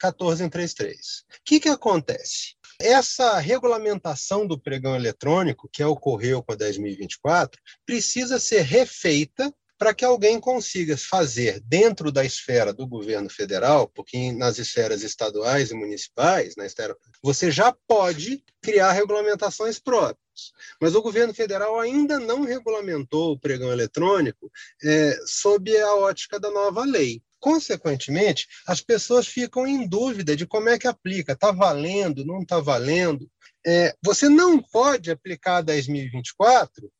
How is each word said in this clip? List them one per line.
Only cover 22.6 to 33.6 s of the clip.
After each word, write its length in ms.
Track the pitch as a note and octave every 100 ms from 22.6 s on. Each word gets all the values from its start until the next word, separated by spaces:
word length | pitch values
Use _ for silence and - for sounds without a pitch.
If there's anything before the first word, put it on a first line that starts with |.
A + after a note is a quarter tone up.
| A#3 A3 G3+ D#3 C3 D3+ E3
o 80 | C#3
pregão 320 | D3 B2+ B2+
eletrônico, 800 | B2 A2+ - F3 G3 C#3 - - - - _
é, 340 | D3+ D#3 D3+ B2
sob 460 | - - G3+ G3+ F#3+ A3
a 160 | G#3
ótica 460 | G#3 G3 F#3+ - G3+
da 100 | G#3
nova 340 | G3+ G3+ F#3+
lei. 380 | C4+ A#3 C3 A#2 _ _
Consequentemente, 1120 | C#4 D#4+ - G3 D#3+ C#3 - D3+ G3+ D3 - - -
as 140 | F3+
pessoas 480 | - A3+ - B3 -
ficam 360 | - A#3+ B3+
em 220 | C4 C#4 G#3+
dúvida 480 | G3 C4 G#3+ D#3
de 100 | D3
como 240 | E3+ G#3+ A3
é 80 | A#3
que 120 | B3
aplica, 480 | A#3 F#3 F#3+ D3 C3
tá 160 | G#3+
valendo, 760 | F#3 F#3+ C#3+ D#3 G3+ F#3 C3+ C3+
não 180 | F#3+
tá 140 | F3 E3+
valendo. 720 | C#3+ B2+ B2+ E3+ F3 C#3+ - _ _ _